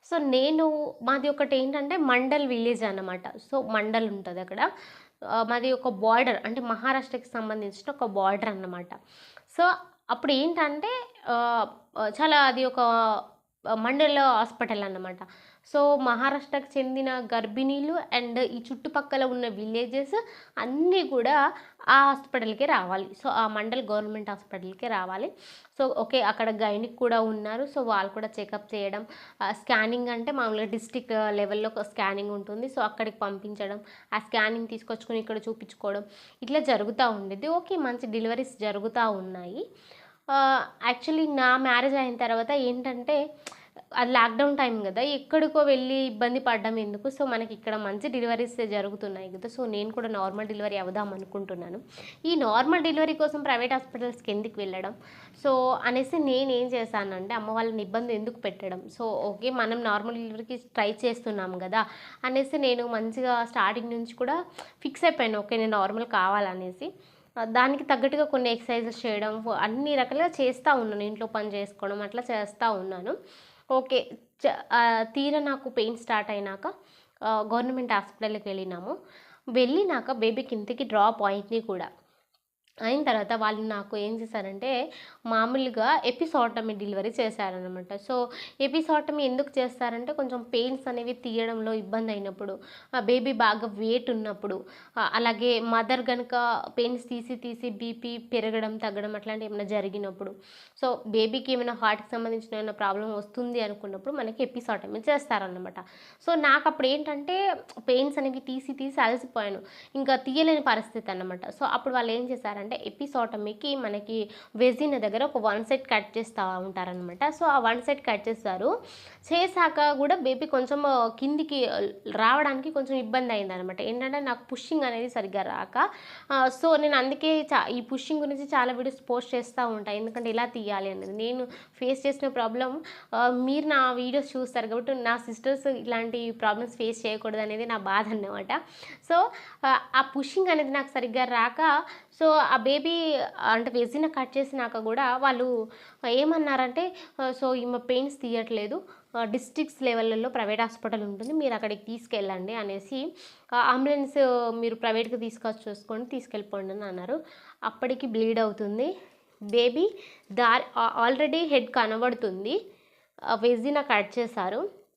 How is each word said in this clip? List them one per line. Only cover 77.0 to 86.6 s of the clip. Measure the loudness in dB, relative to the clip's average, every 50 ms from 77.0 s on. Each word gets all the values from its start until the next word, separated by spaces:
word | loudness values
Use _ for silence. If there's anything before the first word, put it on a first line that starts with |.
| _ _ _ _ -2
ఆ, | 0 0 0
గవర్నమెంట్ | 0 0 0 0 0 0 -2 -4 0 0
హాస్పిటల్కి | 0 0 0 -4 -8 _ -4 -4 -4 -4 -6 -6
వెళ్ళినాము. | -6 -6 -6 -6 -8 -8 -6 -8 -8 -8 -10 -20 -20 -20 -20 -20 -20 _ _ 0
వెళ్ళినాక | 4 4 4 6 4 2 4 2 2 -2 -2 -4
బేబీకి | -2 0 0 0 0 0 -4 -4 -6
ఇంతకీ | -6 -4 -6 -4 -6 -4
డ్రా | 0 4 6 6 6
పాయింట్ని | 4 2 0 0 0 -2 -4 -4 -4 -4
కూడా | -2 -2 -6 -6 -6 -10 -12 _ _ _ _ _ _ _ _ _ _ _ _ _ _ _ _ -6
అయిన | -2 0 0 2
తర్వాత | 2 2 2 2 2 0
వాళ్ళు | -2 0 0 0 0 -2
నాకు | -4 -4 -4 -6 -6 -6 -6
ఏం | -4 -4 -4 -4 -6
చేశారంటే, | -8 -6 -6 -6 -6 -6 -8 -6 -4 -2 0 0 -2 -4 -8 -16 -20 -20 -20 _ _
మామూలుగా | 0 2 2 2 2 2 0 0 0 0 0 2 4 4 4 2
ఎపిసోటమీ | 0 0 0 -2 0 2 2 2 2 0 -2